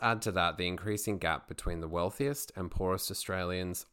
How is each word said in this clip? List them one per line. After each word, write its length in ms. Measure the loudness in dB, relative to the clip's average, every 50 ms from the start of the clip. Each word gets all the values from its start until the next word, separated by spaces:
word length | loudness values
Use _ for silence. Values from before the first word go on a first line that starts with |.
add 180 | 2 2 2 4
to 120 | 0 2
that 260 | 4 4 4 4 4 2
the 80 | 0
increasing 500 | 0 0 -2 -2 -2 -2 0 0 0 0
gap 320 | 2 2 0 0 0 -4 -8
between 320 | -10 -4 -2 -2 -2 -2
the 80 | -2 -2
wealthiest 640 | 0 0 0 0 0 0 -2 -2 -2 -4 -6 -8 -6
and 140 | -6 -6 -2
poorest 400 | 0 0 2 2 2 0 0 -4
Australians, 760 | -4 -4 -4 -2 -2 0 0 0 0 0 -2 -2 -4 -6 -8 -4